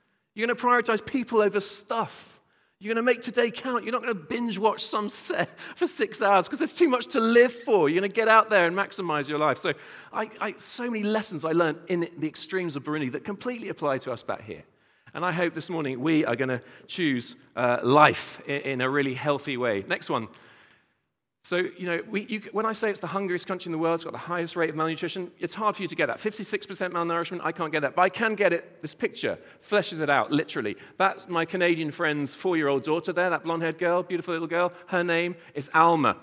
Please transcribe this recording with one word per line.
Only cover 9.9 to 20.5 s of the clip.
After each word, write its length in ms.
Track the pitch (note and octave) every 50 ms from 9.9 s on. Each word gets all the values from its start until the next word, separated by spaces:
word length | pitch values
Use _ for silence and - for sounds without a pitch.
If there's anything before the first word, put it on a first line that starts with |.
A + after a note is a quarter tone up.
| - - - -
I, 180 | - - A3 A3 - -
I, 140 | G3+ G#3+ - -
so 320 | - - - B3 A#3+ B3
many 120 | A3+ G#3+
lessons 420 | G3+ G#3 G#3+ G#3+ G#3 - F#3 C#3 D#3+
I 80 | D#3+
learned 260 | E3 E3+ E3+ D#3 D3 - - -
in 200 | F3+ E3+ E3+ - - C#3+
the 100 | D#3 D3+
extremes 480 | - - - - F#3+ F#3 F3+ E3 C#3
of 80 | C#3+ A#2
Burundi 280 | D3+ D3+ D#3 C#3+ B2
that 120 | C3+ C3+ -
completely 440 | G#3 G3+ G3+ - B3 B3 A3+ A3 F#3+
apply 300 | D3+ - D#3 C#3+ C3+ B2+
to 140 | - C3
us 100 | A#2 -
back 200 | - - G2 -
here. 220 | G#2 G#2+ D#2+ D2+ - _ _ _ _ _ _ _ _ - -
And 100 | D3 F3
I 60 | F3+
hope 240 | D#3+ F3+ F3+ E3 E3
this 160 | D#3+ - -
morning 300 | F3 D#3+ D3 C3 C3 B2
we 240 | C#3+ D#3+ D#3+ D3+ -
are 120 | A#2 A#2+
gonna 260 | A#2+ C3 C3 B2+ A2+ - - - - - -
choose, 480 | - F#3+ E3+ C#3+ C3 A#2+ A#2 - - - _ _ -
uh, 220 | A#2+ B2+ B2 B2 -
life 580 | - B2 C#3 D3+ D3+ C3+ - - - - - - -
in, 140 | C#3+ C#3+ C#3+
in 180 | - C#3 C3 B2
a 100 | B2+ C3
really 240 | C#3 C#3+ C#3 C3+ C3
healthy 420 | C3 C3 D3+ C#3+ B2+ - D3 C3
way. 280 | A#2+ B2 A#2 G2+ G2 G2
Next 240 | - F#3+ - - -
one. 180 | D3 A#2+ A2 - - - - -